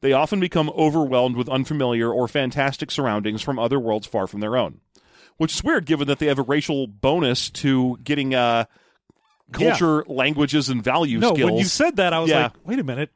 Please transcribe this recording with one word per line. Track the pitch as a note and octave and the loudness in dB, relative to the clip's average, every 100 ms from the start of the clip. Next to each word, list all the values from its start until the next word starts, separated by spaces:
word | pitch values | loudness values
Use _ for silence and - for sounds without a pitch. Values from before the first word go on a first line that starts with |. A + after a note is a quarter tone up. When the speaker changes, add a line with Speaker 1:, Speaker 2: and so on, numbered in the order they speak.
Speaker 1:
They | C3+ | 2
often | C3+ D3+ G3+ | 2 2 0
become | F3+ E3+ D#3 | 0 0 -2
overwhelmed | D3+ D#3 D3+ D3 B2+ B2+ A#2+ | 2 2 2 2 2 2 0
with | B2 | -2
unfamiliar | C3 C3 D3+ B2+ A#2 A#2 | -2 -2 -2 0 0 0
or | A2 A#2+ | 0 0
fantastic | D3 C3 C3+ C#3 C3+ D3+ | -2 -2 0 -2 -2 -8
surroundings | - C3+ G#2 G#2 G#2+ | -4 -2 -2 -2 -4
from | - C3+ | -4 -2
other | A#2 C#3 | 0 0
worlds | A2+ A2 G#2 | 0 -2 -2
far | A2+ F#2+ | -4 -4
from | G2+ | -6
their | G#2 B2 | -4 -2
own. | G2 C2 _ _ _ _ - _ | -2 -6 _ _ _ _ -20 _
Which | D#3+ | -2
is | - | -2
weird, | A#3+ D#4+ D3 | 0 0 0
given | D#3 C#3 | -2 0
that | C#3+ | 0
they | D3+ | 0
have | C3+ | 0
a | |
racial | B2 D3 - C#3+ B2+ | 0 -2 0 -4 -6
bonus | G#2 C3 E3 D3 B2 - | -2 0 2 0 0 -4
to | - C#3+ C3+ B2+ B2 | -4 0 2 0 -4
getting, | A#2+ D3 C3+ | -4 -4 0
uh, | C3 A#2+ A#2 A2+ _ _ _ _ _ _ _ _ - | 2 2 2 -2 _ _ _ _ _ _ _ _ 0
Speaker 2:
Yeah. | G3 | 2
Speaker 1:
culture, | F#3 E3 D3+ - | 4 2 2 0
languages, | C3+ C3+ D3 D3 C#3+ C3 | -2 0 2 2 2 0
and | B2+ | -2
value | A2 C3+ D#3+ A#2 | 0 0 0 2
Speaker 2:
No, | A#3 | 2
Speaker 1:
skills. | D#3+ A#2+ | 2 2
Speaker 2:
when | A2+ | 2
you | |
said | F3+ - D#4+ B3+ | 0 2 0 2
that, | F3+ | 0
I | E3 | 2
was | E3 | 2
Speaker 1:
Yeah. | D3+ | 2
Speaker 2:
like, | B2 - D#3+ | 2 -4 -6
"Wait | B3 | -4
a | |
minute, | D3+ B2 D3+ | -4 -6 -8